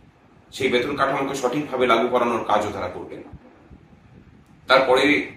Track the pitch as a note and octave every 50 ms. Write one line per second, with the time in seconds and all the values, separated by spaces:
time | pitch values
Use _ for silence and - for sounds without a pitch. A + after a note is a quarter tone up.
0 | - - _ _ _ _ _ _ _ _ - - - - A#2 B2 A#2+ D3 D3 C#3
1 | C#3 C3+ C#3+ C#3 C#3 C#3 - - B2+ A#2+ A#2+ D3+ D3 - C3 B2 B2+ A#2+ A#2 A#2
2 | A#2+ A#2+ B2 A#2+ A#2 A#2 A2+ A2 - - G#2 G#2 G#2 G2+ G2 F#2+ F2+ F2+ - -
3 | - - - - - - - - - - - - - - - - - _ - -
4 | _ - - - - - - - - _ - - - - C3 C3+ C3 B2+ B2+ C3
5 | C#3 D3 D3 D3 - - -